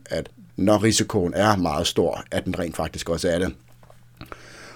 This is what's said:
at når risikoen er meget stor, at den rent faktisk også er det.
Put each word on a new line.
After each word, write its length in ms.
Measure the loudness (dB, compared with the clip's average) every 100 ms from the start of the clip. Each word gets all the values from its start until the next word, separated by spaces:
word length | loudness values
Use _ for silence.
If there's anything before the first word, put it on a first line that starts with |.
| -6
at 240 | -8 -8 -14 -12 -2
når 260 | 2 4
risikoen 520 | 4 2 2 0 0
er 220 | 2 2 4
meget 300 | 2 0 -2
stor, 380 | 0 0 0 -6
at 140 | -6
den 140 | -4 -4
rent 180 | -4 -4
faktisk 320 | -4 -4 -4
også 200 | -2 0
er 100 | 0
det. 160 | -2 -6 -16 -20 -20 -20 -20 -20 -18 -18 -20 -20 -20